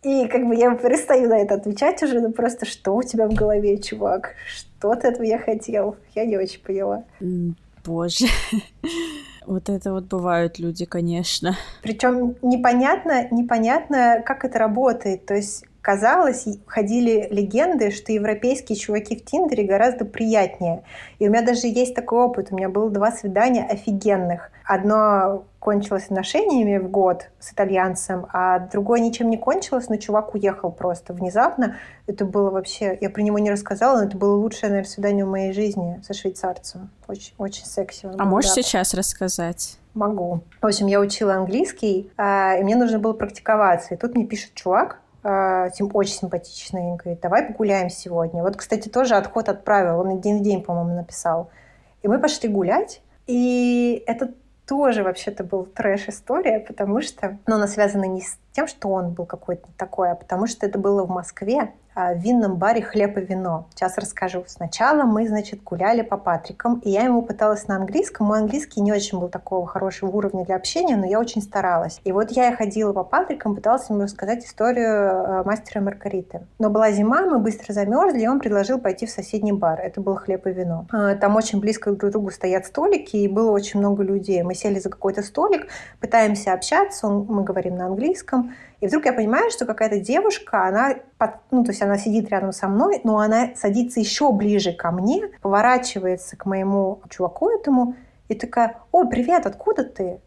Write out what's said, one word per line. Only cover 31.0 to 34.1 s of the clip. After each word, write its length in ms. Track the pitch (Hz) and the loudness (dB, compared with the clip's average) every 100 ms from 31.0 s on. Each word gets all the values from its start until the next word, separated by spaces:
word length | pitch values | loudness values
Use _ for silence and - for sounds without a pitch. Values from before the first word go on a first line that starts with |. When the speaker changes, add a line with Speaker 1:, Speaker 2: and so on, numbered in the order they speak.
| - | -8
Speaker 1:
внезапно. 640 | 180 180 196 277 349 226 - - - - | -6 -2 2 2 2 -2 -2 -16 -20 -10
Это 160 | 208 196 | -4 -2
было 240 | 202 202 | 0 0
вообще... 440 | 190 190 - 202 185 | 0 -6 -4 -4 -2
я 80 | 196 | -4
про 120 | 202 | -2
него 160 | 208 208 | 0 2
не 100 | 208 | 2
рассказала, 460 | 202 202 202 233 262 | 0 -4 0 4 4
но 60 | |
это 80 | 202 | 2